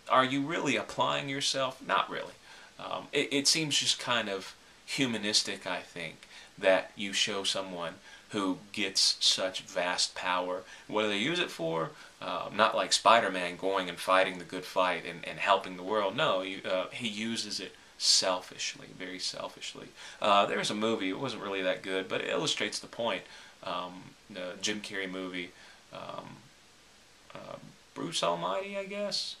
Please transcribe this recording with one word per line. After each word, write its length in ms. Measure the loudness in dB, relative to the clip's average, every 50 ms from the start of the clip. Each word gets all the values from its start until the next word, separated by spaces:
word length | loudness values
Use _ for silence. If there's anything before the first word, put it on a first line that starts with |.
| -2 4
are 160 | 6 6 6
you 180 | 6 4 0
really 340 | 0 0 -2 0 2 2 2
applying 520 | 2 0 -2 0 0 2 2 2 0 -2 -4
yourself? 540 | -4 -2 0 0 0 0 0 -2 -4 -6
Not 260 | -4 0 2 2 2 0
really. 280 | -2 -8 -8 -8 -12 -16 -20 -20 -20 -20 -20 -18 -16 -12
Um, 280 | -10 -6 -6 -6 -6 -2
it, 160 | 0 0 0 2 2
it 140 | 2 4 4
seems 320 | 4 2 2 2 0 2
just 180 | 2 2 0 0
kind 320 | 0 0 2 2 2 0
of 240 | -2 -4 -6 -8 -14 -16 -20 -20 -20 -18 -12
humanistic, 800 | -6 -2 0 0 2 0 0 0 2 2 2 2 0 -2 -6 -6
I 140 | -6 -6 -6
think, 480 | -6 -8 -10 -10 -8 -8 -10 -12 -18 -20 -20 -20 -20 -20 -8
that 360 | 2 4 6 6 6 4 0 -6
you 180 | -8 -6 -2 2
show 300 | 2 2 2 2 0 0
someone 520 | 0 0 -2 -2 -6 -6 -6 -6 -6 -8 -10 -14 -20 -20 -20 -12 -6
who 300 | -2 0 0 0 0 -2 -4 -8 -4
gets 440 | -2 -2 0 2 4 4 4 4 4
such 420 | 4 2 4 4 2 -2 -2 -4
vast 520 | -8 -6 -2 0 0 2 2 2 0 0 -2
power. 480 | -2 -2 0 0 0 0 0 -2 -4 -6 -10 -16 -18 -10 -4
What 140 | 0 2
do 80 | 2 2
they 80 | 2 2
use 220 | 0 0 0 0
it 100 | -2 -2
for? 400 | -4 -4 -4 -2 -2 -2 -2 -4 -6 -10 -18 -20 -16 -10
Uh, 280 | -6 -4 -4 -4 -4 -2 2
not 220 | 4 6 6 6
like 180 | 4 2 4 2
Spider-Man 640 | 6 8 8 8 8 8 4 2 0 -2 -2 -2 -2
going 320 | -2 0 0 0 0 -2
and 80 | -4 -4
fighting 400 | 2 4 6 6 6 4 2 -4
the 80 | -8
good 200 | -8 -8 -8 -8
fight 380 | -2 2 2 2 2 2 -2 -4
and, 240 | -6 -8 -8 -8 -8
and 120 | -6 0
helping 380 | 4 4 4 4 4 0 -8 -6
the 60 | -4
world. 320 | -2 0 2 2 2 2
No, 280 | 2 2 2 2 2 0
you, 180 | -2 -6 -6 -4
uh, 260 | -2 0 0 0 -2
he 160 | -4 -6 -6 -4
uses 520 | -4 -4 -4 -4 -2 -4 -4 -4 -6 -6
it 160 | -8 -8 -12 -14 -20 -20 -8 -2
selfishly, 880 | 2 4 4 6 4 4 2 0 -2 -6 -10 -8 -6 -6 -6 -8 -12 -16 -12 -10
very 200 | -10 -10 -8 -6
selfishly. 680 | -6 -6 -6 -6 -8 -10 -10 -10 -12 -10 -10 -10 -14 -16 -16 -16 -18 -16 -6 0
Uh, 240 | 4 8 8 8 8
there 120 | 8 4 0
was 120 | 0 0
a 60 | 0
movie, 340 | 2 2 2 2 2 0 0
it 100 | -2 -2
wasn't 220 | -2 -4 -4 -4
really 200 | -4 -4 -2 0
that 200 | 2 2 0 0
good, 280 | -2 -2 -2 -2 -2 -2
but 100 | -4 -4
it 100 | -2 0
illustrates 480 | 0 0 2 0 0 0 0 -2 -2 -4
the 100 | -8 -8
point. 360 | -6 -4 -2 0 -2 -2 -4 -8 -16 -20 -20 -20 -20 -12 -8
Um, 480 | -6 -4 -4 -4 -6 -8 -12 -16 -18 -20 -20 -18 -14
the 260 | -10 -8 -8 -8 -6 -4
Jim 200 | -4 -4 -2 -4
Carrey 280 | -6 -8 -6 -6 -6 -4
movie, 420 | -4 -6 -6 -6 -6 -6 -8 -8 -10 -16 -20 -20 -20 -20 -20 -18 -14
um, 420 | -12 -12 -10 -10 -10 -12 -12 -16 -18 -20 -20 -20 -20 -20 -20 -20 -20 -20 -20 -20 -20 -20 -20 -20 -20 -20 -18 -16
uh, 220 | -14 -12 -12 -12 -14 -14 -18 -20 -20 -20 -16 -10
Bruce 280 | -8 -6 -4 -2 0
Almighty, 560 | 2 2 2 0 0 -2 -2 -2 -4 -4 -4 -6
I 60 | -6
guess? 540 | -6 -6 -6 -4 -2 -2 -4 -4 -6 -8 -12